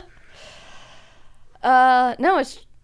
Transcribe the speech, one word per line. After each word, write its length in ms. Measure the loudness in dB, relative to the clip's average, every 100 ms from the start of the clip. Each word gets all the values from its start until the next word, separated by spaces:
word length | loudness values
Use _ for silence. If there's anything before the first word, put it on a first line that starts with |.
| -14 -18 -20 -20 -20 -20 -20 -20 -20 -20 -20 -20 -20 -20 -20 -6
Uh, 520 | 0 2 4 2 -2 -2
no, 200 | -2 -2
it's, 280 | -4 -10 -20 -20